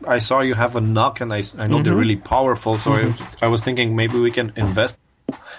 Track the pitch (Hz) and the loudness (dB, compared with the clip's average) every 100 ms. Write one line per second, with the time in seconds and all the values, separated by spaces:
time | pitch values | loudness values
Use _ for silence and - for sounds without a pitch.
0 | - 123 113 131 131 113 120 120 110 110 | -2 0 2 0 0 0 0 0 0 2
1 | 127 - 120 104 101 - 107 147 147 104 | 2 0 -6 -4 -6 -4 0 2 2 2
2 | 110 101 - 120 135 120 - 110 110 107 | 2 0 0 0 2 0 -2 -2 0 2
3 | 113 117 - - 117 113 110 127 117 113 | 2 -2 -8 -2 0 2 0 0 0 2
4 | 113 120 120 120 113 104 101 92 123 - | 0 2 2 2 -4 -2 -2 0 -2 -2
5 | _ _ - - - | _ _ -12 -12 -14